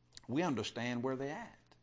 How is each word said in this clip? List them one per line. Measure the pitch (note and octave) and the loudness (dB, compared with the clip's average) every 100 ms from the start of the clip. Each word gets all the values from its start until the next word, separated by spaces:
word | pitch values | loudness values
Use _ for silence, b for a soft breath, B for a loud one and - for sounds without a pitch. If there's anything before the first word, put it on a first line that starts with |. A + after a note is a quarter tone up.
| _ - - | _ -14 -2
We | C3+ | 2
understand | F3+ A2+ G#2 - A#2+ A#2+ | 4 2 0 -2 0 0
where | C3 C3 | 0 0
they're | C#3 F#3 | -2 -4
at. | A3+ - - - | -8 -14 -20 -20